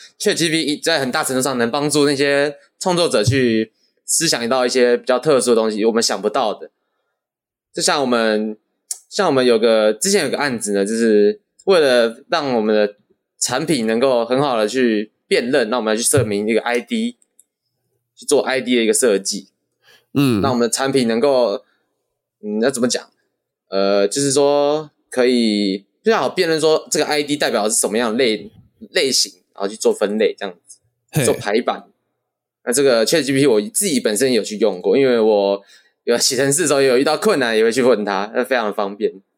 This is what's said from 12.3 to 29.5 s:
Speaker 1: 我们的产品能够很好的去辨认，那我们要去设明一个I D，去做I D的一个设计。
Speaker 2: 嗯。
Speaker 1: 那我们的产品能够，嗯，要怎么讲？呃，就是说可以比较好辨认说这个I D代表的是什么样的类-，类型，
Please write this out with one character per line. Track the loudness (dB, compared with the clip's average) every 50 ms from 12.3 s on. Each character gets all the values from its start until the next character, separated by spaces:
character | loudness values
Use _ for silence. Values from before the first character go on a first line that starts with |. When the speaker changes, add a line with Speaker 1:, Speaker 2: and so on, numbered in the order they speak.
| -4 -4 -2 -2 -2
Speaker 1:
我 | 0
们 | 0 2 2
的 | 2 2 0 -2 _ _ _ _ _ _ _ _ -8
产 | -6 -4 -4 -4 -2
品 | -2 -2 0 0
能 | 0 0 0
够 | 2 2 2 0 0
很 | 0 0 0
好 | 0 0 0 0
的 | -2 -2
去 | 0 0 0 2 2 0 -2 -6 _ _ _
辨 | -4 -2 -2 0 0
认， | 0 0 0 0
那 | -2 -2
我 | -2
们 | 0 -2
要 |
去 | 0 0
设 | 0 0 0 0
明 | 0 -2 -2 -2
一 | 0 -2
个 | -2
I | 0 -2 -2 -4
D， | -4 -4 -4 -4 -4 -4 -8 _ _ _ _ _ _ _ _ _ _ _ _ _ _ _ _ _ _ _ _
去 | -12 -4
做 | -2 0 0 0
I | -2 -4 -4
D | -2 -2 0
的 | 0 2
一 |
个 | 2 0
设 | 0 2 2 0 0
计。 | -2 -4 -8 -8 -10 _ _ _ _ _ _ _ _ _ _ _ _ _ -2
Speaker 2:
嗯。 | 0 0 2 2 0 0
Speaker 1:
那 | 0
我 | 0
们 | 0 -2 -2
的 | -2
产 | -2 -2 0 0
品 | 0 0 0
能 | 0 0
够， | 0 2 2 2 0 0 -2 -4 -8 _ _ _ _ _ _ _ _ _ _ _ _ _ _ _ -10
嗯， | -6 -4 -2
要 | -2 -2
怎 | -2 -2 -2
么 |
讲？ | -2 -2 -4 -8 -12 _ _ _ _ _ _ _ _ _ _ _ -8
呃， | -4 -2 0 0 2 2 0
就 | 0 0 -2
是 | -2 0
说 | 2 2 2 2 2 2 2 0 0 -2 -4 -8 _ _ _ _
可 | -2 0 2
以 | 2 2 2 2 2 0 0 0 -2 -4 -6 -8 _ _ _ -2
比 | 0
较 | 0 0
好 | 0 -2
辨 | -2 -2 -2 0
认 | 0 0
说 | 2 2 2 0 0 -2
这 | -4 -2
个 | -2
I | 0 0 -2 -2
D | -2 -2
代 | -2 -2 0
表 | 0 0 -2
的 | -2
是 | -2
什 | -2 -2 -2
么 | -2 -2
样 | -2 -2 0
的 | 0
类-， | 0 0 -2 -2 -6 -12 -20 -20 -20 _ _ _ -14 -8
类 | -4 -2 -2 0
型， | 0 -2 -2 -4 -8 _ _ _